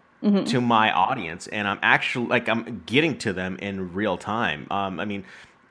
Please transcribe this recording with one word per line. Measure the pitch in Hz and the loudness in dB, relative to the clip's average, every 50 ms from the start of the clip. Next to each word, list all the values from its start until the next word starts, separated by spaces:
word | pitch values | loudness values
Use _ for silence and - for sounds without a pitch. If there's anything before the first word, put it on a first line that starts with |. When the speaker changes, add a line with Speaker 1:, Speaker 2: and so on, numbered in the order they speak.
| _ _ _ _ | _ _ _ _
Speaker 1:
Mm-hmm. | - 208 101 - - | 0 2 2 2 2
Speaker 2:
to | 104 131 123 | 2 2 2
my | 123 120 117 110 110 107 | 4 4 4 6 6 4
audience, | - 85 95 117 135 120 87 82 82 - - | 4 4 2 2 0 -2 -6 -8 -10 -10 -10
and | - - 107 104 | -8 -6 -4 -2
I'm | 101 101 - | -2 -2 2
actually, | - 113 131 143 - - - 127 120 | 4 6 6 4 4 0 -4 -2 0
like, | - 120 120 117 113 | 0 0 0 2 0
I'm | 113 113 110 127 120 92 82 | -2 -2 -2 -6 -10 -12 -6
getting | - 110 143 160 165 123 - | 0 2 2 2 2 0 -2
to | - 110 | -4 -4
them | 90 92 92 92 92 - | -4 -2 -4 -6 -6 -6
in | - 101 98 95 92 87 85 | -8 -6 -6 -6 -8 -6 -4
real | 98 107 104 90 | -2 -2 -2 -2
time. | 87 - 104 104 117 113 85 76 73 64 - | -2 -4 -4 -2 -2 0 -2 -2 -4 -6 -4
Um, | 90 98 98 98 92 80 | -4 -2 -2 -4 -4 -6
I | 98 | -6
mean, | 104 101 101 92 - - - - - _ _ _ _ | -6 -6 -8 -10 -14 -18 -20 -20 -20 _ _ _ _